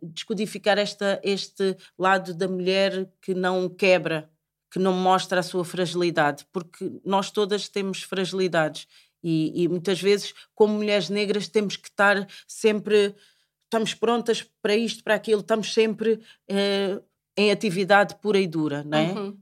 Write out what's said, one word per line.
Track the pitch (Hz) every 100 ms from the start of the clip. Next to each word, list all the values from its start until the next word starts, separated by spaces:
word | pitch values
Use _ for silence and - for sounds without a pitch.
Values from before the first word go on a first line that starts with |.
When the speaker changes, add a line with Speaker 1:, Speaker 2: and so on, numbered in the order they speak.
Speaker 1:
descodificar | 170 160 - 208 214 208 208 196
esta, | 202 - 202 196
este | - 196 - - 196 190 - -
lado | 185 190 180
da | 165 190
mulher | 185 180 190 196 185 185 _
que | -
não | 185 185 185 185
quebra, | 180 196 180 160 160 156 _ _ _ _
que | 180
não | 190
mostra | 185 185 185 180 185
a |
sua | 170 185
fragilidade, | 165 175 180 170 175 165 147 143 -
porque | 185 170 - - -
nós | - 196 196
todas | - 202 202 -
temos | 208 196 185
fragilidades | - 185 180 190 185 165 156 156 - _ _ _
e, | 170 160 156 -
e | 175
muitas | 180 175 180
vezes, | 190 202 - - -
como | - 214
mulheres | 208 208 208 160
negras, | 202 208 208 190
temos | 214 202 -
que | -
estar | - 202 202 196 - -
sempre, | - 220 214 202 214 202 202 _ _ _ _
estamos | _ 226 214
prontas | - 220 240 233 220 - _
para | 208 208
isto, | 226 -
para | - 208
aquilo, | 208 214
estamos | - 220 202
sempre, | - 220 208 220 220 - - -
eh, | 196 202 196 196 196 - _ _ -
em | 208
atividade | 202 220 175 185 202 202 -
pura | 208 196
e | 190
dura, | 160 151 143
não | 147 151
é? | 160
Speaker 2:
Uhum. | 208 202 202